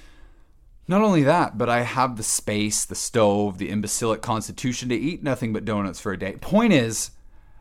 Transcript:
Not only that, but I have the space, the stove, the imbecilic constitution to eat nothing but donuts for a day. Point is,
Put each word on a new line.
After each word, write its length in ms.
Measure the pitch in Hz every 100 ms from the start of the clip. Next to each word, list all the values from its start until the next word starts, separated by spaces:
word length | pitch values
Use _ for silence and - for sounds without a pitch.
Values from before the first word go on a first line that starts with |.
| - - - - - _ _ - -
Not 140 | 180
only 200 | 214 180
that, 360 | 139 170 160 110
but 100 | 117
I 140 | 120
have 340 | 120 127 127 113
the 60 |
space, 600 | 107 - - 107 107 104
the 100 | -
stove, 640 | 90 - 120 107 101 104 90
the 100 | 92
imbecilic 540 | 104 98 - 117 104
constitution 680 | - 110 107 - 127 123 127
to 80 | 120
eat 260 | 131 180
nothing 300 | - 123 117
but 120 | 107
donuts 360 | 104 107 98 -
for 120 | -
a 60 | 92
day. 180 | 95 98
Point 320 | - 196 233
is, 380 | 170 117 113 - - - - - -